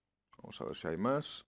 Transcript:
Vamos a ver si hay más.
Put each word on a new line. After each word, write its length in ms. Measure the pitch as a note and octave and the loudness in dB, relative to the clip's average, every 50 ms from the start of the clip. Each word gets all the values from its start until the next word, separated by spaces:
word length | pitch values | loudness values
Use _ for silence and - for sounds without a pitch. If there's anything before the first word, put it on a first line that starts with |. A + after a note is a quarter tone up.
| _ _ _ _ _ _ - | _ _ _ _ _ _ -20
Vamos 240 | - - - - - | -18 -16 -12 -8 -6
a 20 | - | -4
ver 140 | - - | -4 -4
si 100 | - - | -2 -2
hay 80 | D#2 D#2+ | 0 2
más. 500 | E2 G#2 B2 C3+ D3 D3+ - - - - | 4 4 4 4 4 2 -2 -8 -10 -12